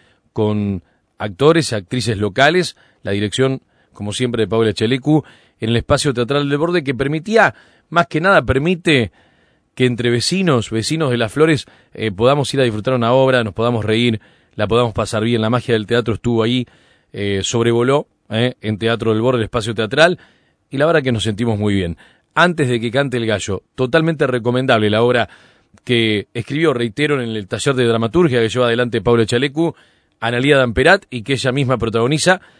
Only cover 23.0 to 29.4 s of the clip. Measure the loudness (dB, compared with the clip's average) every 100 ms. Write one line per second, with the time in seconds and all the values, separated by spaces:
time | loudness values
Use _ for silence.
23 | -2 -2 -2 -2 -2 -6 _ -4 0 2
24 | 2 0 0 0 0 0 2 2 4 2
25 | 2 2 -2 -6 -20 _ _ _ -2 0
26 | 2 0 -4 -10 -6 -2 0 0 -2 -2
27 | -2 -2 -4 -8 -8 -4 -2 0 2 2
28 | 0 2 2 2 0 0 0 2 0 0
29 | 2 2 2 0